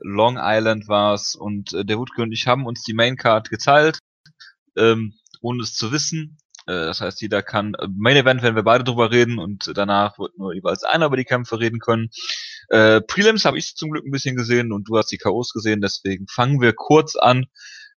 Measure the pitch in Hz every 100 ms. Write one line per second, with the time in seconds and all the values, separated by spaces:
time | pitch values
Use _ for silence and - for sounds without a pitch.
0 | - 101 113 123 80 110 110 110 104 104
1 | 104 104 - - 104 104 98 82 101 110
2 | 127 - 117 110 127 127 127 117 - 110
3 | 120 127 127 110 113 107 - 143 156 151
4 | _ _ _ _ - _ _ - 113 113
5 | 110 - _ - 117 123 110 - 110 147
6 | 147 160 156 156 _ - - 90 80 95
7 | 90 - 107 101 - 107 104 - 98 95
8 | 110 139 127 127 120 110 104 123 127 117
9 | 113 120 117 117 85 101 - 90 101 101
10 | 104 - 98 - 98 87 87 98 - 165
11 | 156 131 127 127 120 113 117 117 - 113
12 | 113 - - - - - - 113 110 110
13 | 104 - 208 220 175 131 - - 160 151
14 | 131 135 135 127 117 123 117 101 104 110
15 | 107 98 107 104 123 113 107 107 98 -
16 | 98 92 98 - 123 143 120 110 - 151
17 | 151 - 117 127 131 _ - - -